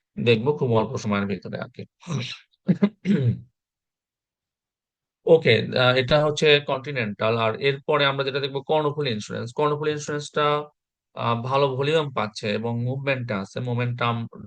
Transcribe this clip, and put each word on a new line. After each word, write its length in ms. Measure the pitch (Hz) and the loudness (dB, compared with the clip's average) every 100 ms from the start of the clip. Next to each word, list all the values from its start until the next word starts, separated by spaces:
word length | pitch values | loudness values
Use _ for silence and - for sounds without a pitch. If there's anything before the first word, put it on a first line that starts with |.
| _ - | _ -2
দেখবো 340 | 117 113 123 147 | 2 2 2 0
খুব 200 | 131 110 | 2 2
অল্প 200 | 107 117 | 0 -4
সময়ের 280 | 104 101 101 | -2 -2 -2
ভিতরে 320 | 95 - - | -6 -8 -10
আরকি। 280 | - - - _ - 143 123 - _ _ - 170 208 - 180 190 123 - - _ _ _ _ _ _ _ _ _ _ _ _ _ _ _ _ _ - | -10 -12 -18 _ -8 -6 -6 -12 _ _ 0 2 0 0 0 2 2 0 -6 _ _ _ _ _ _ _ _ _ _ _ _ _ _ _ _ _ 4
ওকে, 420 | 160 151 110 120 - | 6 6 4 4 2
আ, 140 | 127 | 4
এটা 320 | 127 127 151 151 | 4 4 4 2
হচ্ছে 340 | 147 156 147 | 2 4 4
কন্টিনেন্টাল। 760 | 147 143 131 139 107 101 110 117 | 2 -6 -4 -6 -4 -2 0 2
আর 240 | 113 110 | 0 0
এরপরে 440 | 139 139 - 151 143 | -2 -2 0 2 2
আমরা 180 | 139 | 0
যেটা 160 | 135 139 | -2 -4
দেখবো 220 | 135 139 | -4 -6
কর্ণফুলী 500 | - 156 147 147 143 | -2 0 0 -2 -4
ইন্স্যুরেন্স। 400 | 107 - 110 117 - | -4 -6 -8 -8 -2
কর্ণফুলী 360 | 147 147 151 | -2 0 -4
ইন্স্যুরেন্সটা, 720 | 151 147 147 147 - 147 147 151 _ _ _ _ | -4 -6 -8 -6 -2 0 0 -4 _ _ _ _
আ, 220 | - 120 117 | -6 -2 -2
ভালো 400 | 117 135 143 131 | 0 2 2 0
ভলিউম 380 | 139 160 147 | 0 0 0
পাচ্ছে 360 | 123 107 - 110 | -4 -6 -4 -4
এবং 340 | 107 117 117 | -4 -2 -4
মুভমেন্টে 500 | 120 135 139 131 120 | -4 -4 -2 -4 -2
আছে। 260 | 101 98 - | -6 -6 -6
মোমেন্টাম 680 | 123 120 123 120 120 117 113 - | -4 -2 -2 -2 -2 -2 -6 -12